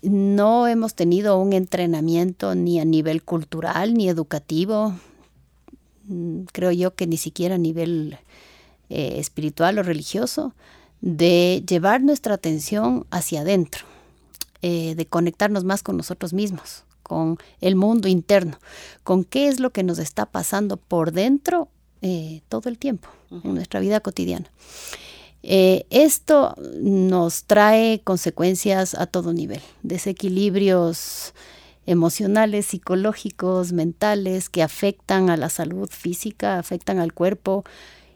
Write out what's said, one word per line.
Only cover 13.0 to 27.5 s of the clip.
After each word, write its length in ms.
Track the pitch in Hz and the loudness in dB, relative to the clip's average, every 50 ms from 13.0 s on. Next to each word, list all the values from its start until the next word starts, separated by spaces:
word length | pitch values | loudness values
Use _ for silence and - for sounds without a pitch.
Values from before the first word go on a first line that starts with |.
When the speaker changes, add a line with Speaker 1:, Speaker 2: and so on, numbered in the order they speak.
| - - | -4 -4
Speaker 1:
hacia 320 | - 175 - - 170 147 | -4 -4 -4 -4 -4 -4
adentro, 440 | 147 180 202 185 165 - - - - - - - _ _ _ _ _ _ - - - - _ _ | 0 2 2 2 0 0 -4 -12 -16 -18 -20 -20 _ _ _ _ _ _ -18 -16 -16 -16 _ _
eh, 320 | - 175 170 165 165 160 160 | -4 -4 -4 -2 -4 -4 -6
de 140 | 165 160 | -6 -6
conectarnos 560 | - - 170 165 170 - - 208 208 208 196 180 | -2 -2 0 0 0 0 0 0 0 0 -2 -2
más 180 | 190 196 202 | -2 -2 -2
con 160 | - - 185 | -4 -4 -6
nosotros 360 | 170 151 - - - 185 170 170 | -6 -6 -6 -8 -8 -8 -4 -2
mismos, 500 | 196 214 202 185 151 - - - - - _ _ _ | -2 -2 -2 -4 -8 -10 -14 -20 -20 -20 _ _ _
con 360 | - - 170 160 160 160 165 - - - _ _ | -12 -6 -4 -2 0 -2 -2 -4 -8 -14 _ _
el 140 | - 185 190 | 0 2 2
mundo 320 | 185 202 214 233 233 196 | 4 4 4 2 2 2
interno, 520 | 190 185 175 - - 202 196 180 160 139 - _ - - - - - - - _ | 2 2 2 2 4 4 2 2 0 -4 -10 _ -20 -20 -20 -20 -20 -20 -8 _
con 200 | - 185 190 175 | 0 2 2 0
qué 240 | - - 269 285 | 0 0 0 2
es 120 | 285 269 254 | 2 2 0
lo 120 | 254 247 | -2 -2
que 120 | - 202 185 | -2 -2 -2
nos 140 | 180 170 | -2 -2
está 300 | 170 156 - - - 214 | -4 -6 -6 -4 -6 -6
pasando 500 | - - 180 - - - 202 208 196 196 | -4 -4 -6 -4 -4 -2 -2 -2 -2 -4
por 340 | - - _ 180 170 160 165 | -8 -6 _ -2 0 0 0
dentro, 560 | 160 180 202 254 277 285 - 349 349 349 311 - _ _ _ _ _ _ - | 0 0 2 2 2 2 0 0 -2 -2 -2 -4 _ _ _ _ _ _ -4
eh, 380 | 185 180 165 156 156 160 156 - | -4 -4 -4 -6 -8 -12 -14 -10
todo 220 | _ 220 226 - 247 | _ -8 -6 -6 -8
el 80 | 233 | -8
tiempo, 320 | 226 - 277 226 175 - - - _ _ _ | -6 -4 -4 -4 -6 -8 -14 -20 _ _ _
Speaker 2:
Ujú. 180 | 175 175 170 196 | -18 -12 -8 -6
Speaker 1:
en 60 | 190 | -6
nuestra 240 | 180 180 - - 190 | -6 -6 -6 -4 -4
vida 200 | 190 196 214 214 | 0 0 0 0
cotidiana. 500 | - 196 - - 175 180 175 175 175 - _ _ - - - - - - - - - - - - - - - _ - | -2 -4 -6 -4 -4 -4 -4 -6 -8 -12 _ _ -20 -20 -20 -20 -18 -16 -16 -18 -18 -20 -20 -20 -20 -20 -20 _ -4
Eh, 440 | - 190 190 185 185 190 - - - | 2 4 6 6 6 6 4 2 2
esto 640 | - 254 302 302 - - - - 311 285 269 - - - 71 65 64 78 | 6 6 6 6 4 2 2 4 4 6 4 4 0 -6 -14 -14 -8 -4
nos 640 | - 196 196 190 185 185 185 180 170 170 - - - | 0 2 2 4 4 2 2 2 2 0 -2 -4 -2
trae 560 | - | 2